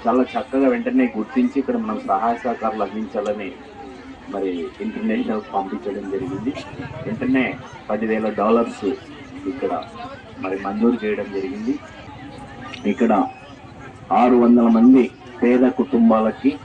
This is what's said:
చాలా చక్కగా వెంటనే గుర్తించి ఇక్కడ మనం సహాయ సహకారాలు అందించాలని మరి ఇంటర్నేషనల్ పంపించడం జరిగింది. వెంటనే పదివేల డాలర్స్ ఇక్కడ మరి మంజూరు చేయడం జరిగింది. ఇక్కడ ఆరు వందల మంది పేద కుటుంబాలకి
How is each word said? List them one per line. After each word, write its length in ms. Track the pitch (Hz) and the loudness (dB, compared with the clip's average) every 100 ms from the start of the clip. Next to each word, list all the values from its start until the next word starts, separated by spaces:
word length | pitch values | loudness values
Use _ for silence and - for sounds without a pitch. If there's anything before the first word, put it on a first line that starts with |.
చాలా 200 | 113 127 247 | 2 2 2
చక్కగా 340 | 117 - 135 135 | -2 -2 2 2
వెంటనే 320 | 120 120 127 123 - | 2 0 2 2 0
గుర్తించి 400 | 107 - 123 139 | -4 0 2 0
ఇక్కడ 160 | 131 120 107 | -2 -2 -2
మనం 140 | 104 - | -6 -2
సహాయ 280 | 98 113 117 | 0 0 0
సహకారాలు 400 | 123 113 113 107 101 | -4 -2 -4 -2 -4
అందించాలని 640 | 107 107 110 104 104 95 90 - - 98 92 87 90 - | -4 -6 -4 -4 -4 -6 -12 -18 -16 -16 -16 -16 -18 -10
మరి 180 | 98 95 87 80 - | -4 -4 -4 -8 -8
ఇంటర్నేషనల్ 580 | - - 110 110 - 107 - | -8 -4 -2 -2 -2 -4 -2
పంపించడం 520 | 98 98 101 104 98 101 | -4 -4 -6 -6 -8 -6
జరిగింది. 380 | 98 92 95 110 147 - - - - 123 | -6 -4 -6 -6 -6 -10 -12 -12 -10 -8
వెంటనే 400 | 110 120 131 117 87 - - - | -4 0 0 0 -4 -12 -16 -6
పదివేల 380 | 107 110 110 110 104 | -4 0 0 -2 0
డాలర్స్ 440 | 104 117 117 - 101 - - - - - - | 2 4 2 -2 -4 -4 -8 -18 -16 -10 -8
ఇక్కడ 200 | - 95 85 - - - - - - | -4 -4 -4 -6 -12 -14 -14 -16 -10
మరి 140 | 92 98 98 | -6 -4 -4
మంజూరు 320 | 107 113 120 | 2 2 2
చేయడం 240 | 107 104 98 98 | -2 -4 -4 -6
జరిగింది. 360 | 95 101 110 147 - - - - - - - - - - - | -6 -6 -4 -6 -6 -18 -18 -16 -16 -16 -16 -16 -14 -6 -4
ఇక్కడ 200 | 196 226 208 - - - - - - - - - - | 0 2 4 2 -4 -18 -20 -20 -18 -18 -18 0 4
ఆరు 160 | 123 127 | 6 6
వందల 240 | 117 120 117 113 | 8 8 6 6
మంది 260 | 120 131 117 - - - | 8 8 6 -2 -18 0
పేద 220 | 120 123 127 - | 4 6 4 2
కుటుంబాలకి 720 | 113 120 113 110 110 107 262 147 | 0 4 6 6 2 2 0 -2